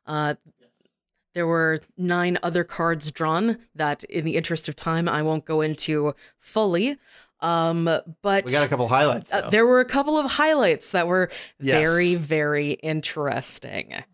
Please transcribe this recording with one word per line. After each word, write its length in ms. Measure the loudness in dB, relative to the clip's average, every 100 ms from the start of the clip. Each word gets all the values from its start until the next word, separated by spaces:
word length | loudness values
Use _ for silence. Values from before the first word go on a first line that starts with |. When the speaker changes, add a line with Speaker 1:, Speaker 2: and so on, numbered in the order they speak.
| -8
Speaker 1:
Uh, 260 | -2 -2 -4 _ _ _ _ _ _ _ _ _ -4
there 100 | 0
were 360 | 2 2 0 -6 -6
nine 400 | -2 0 0 0
other 220 | -2 -2
cards 480 | -2 -2 -2 -2 -4
drawn 460 | -4 -2 0 0 -2 -8 -6
that, 280 | -4 -4 -6
in 180 | -4 -2
the 100 | -2
interest 300 | -2 -4 -6
of 60 | -8
time, 320 | -4 -2 0
I 120 | 0
won't 240 | 0 -2 -2
go 160 | -2
into 540 | 0 -2 -2 -2 -2 -4 -12 _
fully. 580 | -6 0 2 2 0 -4 _ -20 -20 _
Um, 440 | 0 2 2 2 2 0 -2 -6
but 240 | 0 0 2
Speaker 2:
We 60 |
got 120 | 2 2
a 20 |
couple 180 | 0 2
highlights, 440 | 4 4 2 -2
Speaker 1:
uh, 80 | -4
Speaker 2:
though. 80 | 0
Speaker 1:
there 160 | 4 6
were 160 | 4
a 40 | 2
couple 320 | 0 0 0
of 140 | 0
highlights 600 | 0 2 4 2 2 0
that 160 | 0 2
were 220 | 2 0 -4 -18 -6
Speaker 2:
Yes. 200 | 0 2
Speaker 1:
very, 360 | 2 4 2 2
very 560 | 0 0 0 0 -2
interesting. 1300 | -4 -4 -4 -4 -4 -4 -4 -4 -6 -6 -10 -10 -12 -14